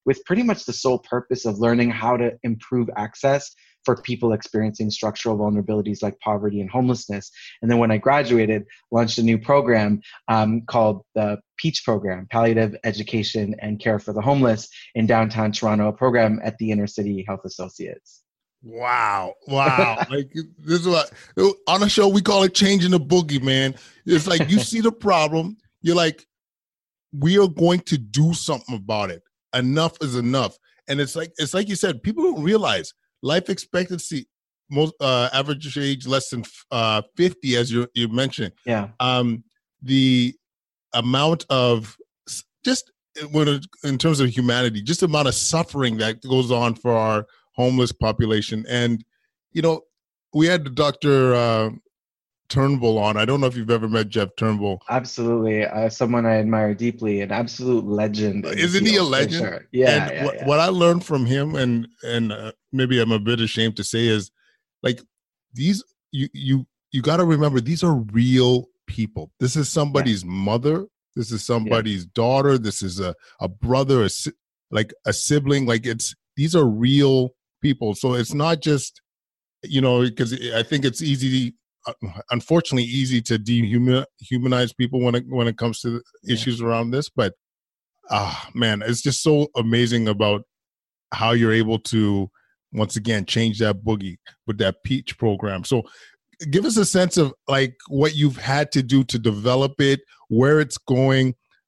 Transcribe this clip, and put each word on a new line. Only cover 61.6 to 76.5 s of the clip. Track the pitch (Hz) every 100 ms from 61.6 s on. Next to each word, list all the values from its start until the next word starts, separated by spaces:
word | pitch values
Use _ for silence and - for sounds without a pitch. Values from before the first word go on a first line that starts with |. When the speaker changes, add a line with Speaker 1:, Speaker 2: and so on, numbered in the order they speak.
| 123 117 117 _
Speaker 2:
and, | 117 117 113
uh, | 107 107 - _
maybe | 131 127 123
I'm | 113
a | 110
bit | 104 117
ashamed | 113 - 113 107
to |
say, | 98 113 117
is, | 107 95 _ _ _ _ _
like, | 127 123 - _ _ _ _
these, | 120 156 202 - _ _
you, | 139 135
you, | 139 135 135 127 _ _
you | 135
gotta | 123 170 175
remember, | 151 151 131
these | 117 165
are | 175 143
real | 107 110 123 127 127 123 - _ -
people. | - 107 - - -
This | 127 156
is | 139
Speaker 1:
Yeah. | 165
Speaker 2:
somebody's | 147 139 131 101 90
mother. | 95 98 117 143 165 202 _ _ -
This | 110
is | 113
Speaker 1:
Yeah. | - 117
Speaker 2:
somebody's | 110 113 107 98 87
daughter. | - 117 135 139 135
This | 107 -
is | 98 87
a, | 92 82 _ -
a | 92
brother, | 95 120 127 135 131
a | 98
si-, | - - - _ _ _
like, | 107 107 - -
a |
sibling. | - - 147 135 143 123
Like, | 117 120
it's, | 117 - - _ -
these | 156